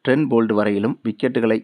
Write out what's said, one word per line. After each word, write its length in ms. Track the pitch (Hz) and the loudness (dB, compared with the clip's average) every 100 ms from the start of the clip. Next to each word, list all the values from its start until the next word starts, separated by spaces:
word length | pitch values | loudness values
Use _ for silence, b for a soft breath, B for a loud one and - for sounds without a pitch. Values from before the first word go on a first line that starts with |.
ட்ரென்ட் 260 | - 131 147 | 0 0 2
போல்ட் 240 | 120 110 | 2 2
வரையிலும் 440 | 104 104 101 107 151 | 0 0 0 -2 -4
விக்கெட்டுகளை 560 | 113 104 131 127 113 113 | -6 -4 -2 0 0 0